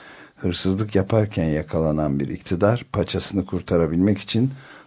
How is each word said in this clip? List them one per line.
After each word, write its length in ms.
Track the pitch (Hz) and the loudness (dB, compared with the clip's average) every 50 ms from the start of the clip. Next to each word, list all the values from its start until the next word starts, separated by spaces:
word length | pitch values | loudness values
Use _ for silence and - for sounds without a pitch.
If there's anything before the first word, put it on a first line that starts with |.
| - - - - - - _ | -20 -20 -20 -20 -20 -20 _
"Hırsızlık 600 | - - 92 85 - - 95 95 98 107 104 - | -4 -2 -2 -2 0 0 0 0 0 -2 0 0
yaparken 500 | 95 98 - 117 110 107 104 - 95 82 | 0 2 2 2 2 2 2 0 -2 0
yakalanan 720 | 78 76 76 - - - 80 80 78 78 76 78 73 69 69 | 0 0 -2 -2 -2 -2 0 0 0 0 0 0 0 0 -2
bir 80 | 69 | -2
iktidar 580 | 64 - - - - 92 82 101 104 120 120 - - - | -4 -6 -8 -4 -4 0 2 4 2 2 0 -4 -6 -2
paçasını 520 | 104 85 - - 98 - - 98 95 90 | -2 -2 -2 -2 -4 -4 -2 -2 -4 -2
kurtarabilmek 720 | - 95 90 - - 92 85 82 76 82 87 95 104 104 101 | -2 -6 -6 -2 0 2 2 2 2 2 2 2 2 2 0
için 320 | - - - 110 127 135 135 - - - - - - | -2 -2 0 0 0 0 -2 -8 -18 -20 -20 -20 -20